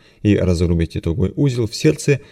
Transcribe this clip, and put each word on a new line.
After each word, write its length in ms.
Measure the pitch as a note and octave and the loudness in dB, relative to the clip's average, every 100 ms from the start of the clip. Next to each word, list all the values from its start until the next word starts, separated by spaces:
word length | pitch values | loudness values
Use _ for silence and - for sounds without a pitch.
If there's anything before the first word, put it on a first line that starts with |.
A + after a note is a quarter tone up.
| - _ | -20 _
и 160 | G#2+ G2 | -4 -2
разрубите 640 | F#2 E2+ F2 E2+ E2 - | 0 2 2 2 0 -2
тугой 320 | E2 E2 F#2+ - | -4 -2 -2 0
узел 320 | C#3+ B2 G#2+ | 0 0 -4
в 80 | - | 0
сердце, 460 | D#3 D3 - C3+ - | 2 2 0 -2 -2